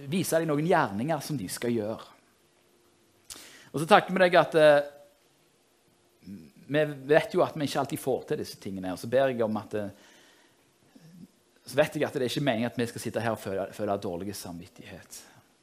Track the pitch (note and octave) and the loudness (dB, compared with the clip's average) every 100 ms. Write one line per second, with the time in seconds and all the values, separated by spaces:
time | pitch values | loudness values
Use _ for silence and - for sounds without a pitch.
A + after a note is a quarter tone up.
0 | C#3 F3+ C#3+ D#3+ E3 C#3+ D#3+ F3 C3 G2 | -6 -4 0 0 0 0 2 2 2 0
1 | C3+ D#3 - C#3+ F#2 - A#2+ A#2 G#2 A2 | -2 -4 -4 -6 -6 -6 -2 -2 -2 -6
2 | - - _ _ _ _ _ _ _ _ | -12 -20 _ _ _ _ _ _ _ _
3 | _ _ - - - - - - D#3+ G3+ | _ _ -20 -20 -20 -20 -12 -6 6 6
4 | - F#3 F3+ F3 D3+ E3 D3+ D3 C#3+ - | 6 4 6 6 6 8 8 8 4 -6
5 | - _ _ _ _ _ _ _ _ _ | -20 _ _ _ _ _ _ _ _ _
6 | _ _ F#2 G2 E2 - - C#3+ D3+ C#3+ | _ _ -18 -18 -18 -20 -4 0 0 -2
7 | C3 D#3 - F3+ C#3 D#3+ C#3+ D3+ C3+ D#3 | 2 2 2 0 -2 -2 -4 -2 -4 -4
8 | - A#2+ - D3 G2 - - G2 F#2 F2+ | -2 -2 -2 -6 -8 -12 -12 -8 -6 -8
9 | A#2 B2 C3+ A#2+ A2 A2 G2+ G#2+ G2+ - | -2 0 2 0 -2 -2 -6 -6 -8 -10
10 | - - - _ _ _ _ _ _ - | -20 -20 -20 _ _ _ _ _ _ -20
11 | - F3 - _ _ _ - B2+ D3+ D3+ | -20 -20 -20 _ _ _ -2 2 2 0
12 | B2 C#3+ B2 D#3 C#3+ A2+ A#2+ B2 A#2 - | -2 -2 -2 0 0 0 -2 -2 -4 -4
13 | A#2 A2 A2+ A2 - F#2+ F#2+ - G#2 G2+ | -8 -4 -2 -4 -4 -6 -6 -6 -4 -2
14 | G#2 F2 G2 G2 F#2+ E2+ F2+ - G#2 F#2 | -4 -6 -8 -10 -12 -14 -16 -20 -18 -18
15 | - - - - _ _ | -18 -20 -20 -20 _ _